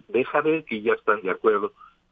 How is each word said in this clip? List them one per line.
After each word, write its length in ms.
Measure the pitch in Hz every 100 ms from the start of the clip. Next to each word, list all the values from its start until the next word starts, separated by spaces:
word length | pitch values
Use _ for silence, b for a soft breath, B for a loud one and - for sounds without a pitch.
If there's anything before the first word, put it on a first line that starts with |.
| -
deja 340 | 113 127 147
ver 240 | 151 160 156
que 160 | 110
ya 120 | 110
están 280 | 107 - 107
de 100 | 92
acuerdo 420 | 90 113 104 101 b b b _